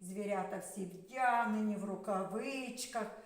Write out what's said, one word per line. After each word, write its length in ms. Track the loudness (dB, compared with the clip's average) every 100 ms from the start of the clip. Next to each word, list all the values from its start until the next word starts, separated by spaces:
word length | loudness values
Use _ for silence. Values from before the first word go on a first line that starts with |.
звірята 580 | -8 -4 0 0 0 -4
всі 260 | -6 -6
вдягнені, 920 | -6 -6 -8 4 6 6 4 4 2 0
в 80 |
рукавичках. 1200 | -2 -2 0 0 0 -2 -2 -4 -4 -6 -4 -2 -4 -6